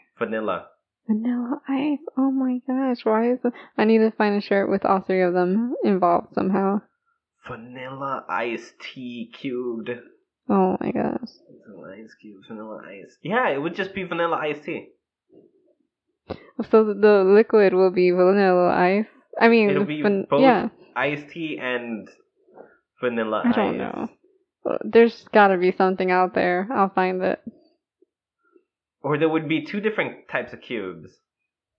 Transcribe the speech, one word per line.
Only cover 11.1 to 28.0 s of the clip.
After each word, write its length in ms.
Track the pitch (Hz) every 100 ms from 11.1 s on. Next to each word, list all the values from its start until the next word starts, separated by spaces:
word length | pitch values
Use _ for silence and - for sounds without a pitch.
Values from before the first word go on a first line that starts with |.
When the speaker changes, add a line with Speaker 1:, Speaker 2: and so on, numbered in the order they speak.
| - 233 _ _ - 220
Speaker 1:
Vanilla 280 | 190 78 101
Ice 120 | 113 _
Cube, 200 | 107 95 -
Vanilla 340 | 110 110 95 69
Ice. 300 | 98 87 _
Yeah, 280 | - 226 226
it 120 | 139
would 140 | 160 190
just 180 | 190
be 100 | 196
Vanilla 340 | 175 170 170 156
Ice 220 | 156 151 180
Tea. 220 | 127 - _ _ _ _ - _ _ _ _ _ _ _ _ - - - - 214
Speaker 2:
So 120 | 220 214
the, 80 |
the 300 | 202 214 202
liquid 500 | 190 202 226 220 196
will 180 | 185 185
be 180 | 180 180
Vanilla 580 | 180 180 202 190 180 175
Ice. 360 | - 180 202 220 _ _ -
I 100 | 233
mean, 200 | 233 208
Speaker 1:
It'll 140 | 190 175
be 160 | 151
Speaker 2:
van-, 240 | 208 196 -
Speaker 1:
both 120 | 139
Speaker 2:
yeah. 280 | 262 208 - - _ 120
Speaker 1:
iced 340 | 139 147 147
tea 300 | 170 156 147
and 460 | 127 123 120 110 92 _ _ _ _ - - _ _ _
Vanilla 420 | 123 117 110 107 -
Speaker 2:
I 60 |
don't 280 | 220 196 -
Speaker 1:
Ice. 120 | - - 226 _ _ _ _ _ -
Speaker 2:
know. 120 | -
There's 420 | 214 220 233 - -
gotta 240 | 220 202 185
be 140 | 180 -
something 320 | 190 190 185
out 240 | 180 185
there. 340 | - 180 180 196
I'll 160 | 254 196
find 320 | 190 185 185
it. 180 | 185 - - - _ _ _ _